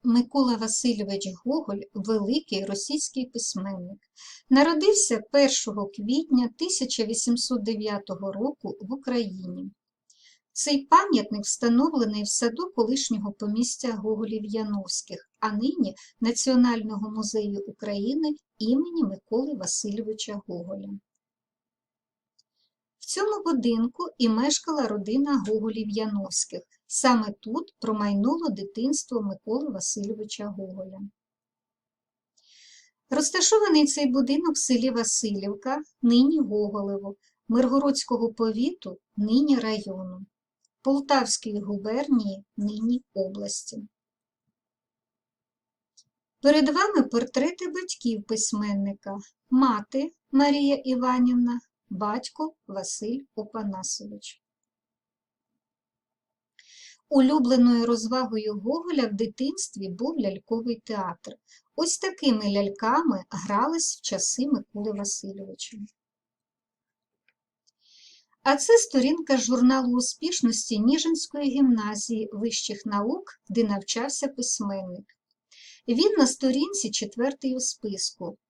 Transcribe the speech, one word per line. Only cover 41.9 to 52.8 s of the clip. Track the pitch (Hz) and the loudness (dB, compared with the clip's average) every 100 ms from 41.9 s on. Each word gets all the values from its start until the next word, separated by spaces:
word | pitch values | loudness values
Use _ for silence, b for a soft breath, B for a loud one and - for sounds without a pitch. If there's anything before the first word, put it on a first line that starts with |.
| 233 294 247 202 190 - - | -4 2 2 2 -6 -12 -6
нині | 208 214 226 247 _ | -4 -2 -2 -2 _
області. | 196 190 202 202 - - - 208 _ _ _ _ _ _ _ _ _ _ _ _ _ _ _ _ _ _ _ _ _ _ _ _ _ | -4 -4 -4 -8 -8 -10 -14 -16 _ _ _ _ _ _ _ _ _ _ _ _ _ _ _ _ _ _ _ _ _ _ _ _ _
Перед | 277 302 285 | 4 6 4
вами | 311 415 339 | 2 2 2
портрети | - 233 247 254 302 359 359 | 2 0 -2 0 -2 -2 -8
батьків | 339 359 - 240 220 | -8 -10 -6 -4 -4
письменника. | 208 220 - 208 208 202 196 196 202 202 - _ _ | -4 -4 -2 -2 -2 -2 -4 -6 -12 -12 -14 _ _
Мати | 254 269 214 214 269 320 _ _ | 4 4 2 -2 -4 -4 _ _
Марія | 269 285 285 277 | 4 4 4 2
Іванівна, | 277 262 247 247 254 247 247 240 240 _ _ _ | 2 0 0 2 2 4 4 2 -2 _ _ _
батько | 185 208 233 - - 311 _ - | -6 -4 -4 -8 -8 -8 _ -12
Василь | 196 | -10